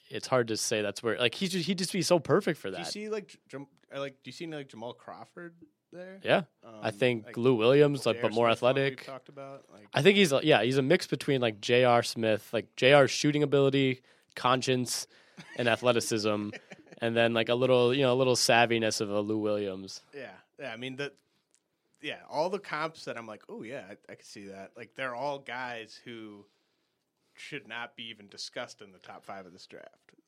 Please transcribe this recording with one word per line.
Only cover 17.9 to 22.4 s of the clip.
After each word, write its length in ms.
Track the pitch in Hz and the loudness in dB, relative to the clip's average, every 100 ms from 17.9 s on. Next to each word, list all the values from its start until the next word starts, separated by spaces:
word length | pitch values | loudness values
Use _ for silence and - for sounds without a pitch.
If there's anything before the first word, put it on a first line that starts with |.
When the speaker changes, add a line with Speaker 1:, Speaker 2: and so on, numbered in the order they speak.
Speaker 1:
you 80 | 135 | 2
know, 120 | 131 | 2
a 40 | 127 | 2
little 180 | 127 120 | 2 2
savviness 640 | - 117 117 117 110 - | 4 4 4 2 0 -2
of 100 | 104 | -4
a 100 | 104 | -2
Lou 160 | 104 110 | -2 -2
Williams. 640 | 104 104 101 95 95 - _ | -2 -2 -4 -8 -14 -18 _
Speaker 2:
Yeah. 180 | 143 113 92 _ - | -18 -16 -20 _ -16
Yeah, 140 | 135 | -14
I 40 | 113 | -10
mean, 180 | 127 131 | -12 -8
the, 160 | 139 139 _ _ _ _ _ _ _ _ | -10 -12 _ _ _ _ _ _ _ _
yeah, 180 | 143 95 85 | -12 -12 -8
all 200 | 131 | -4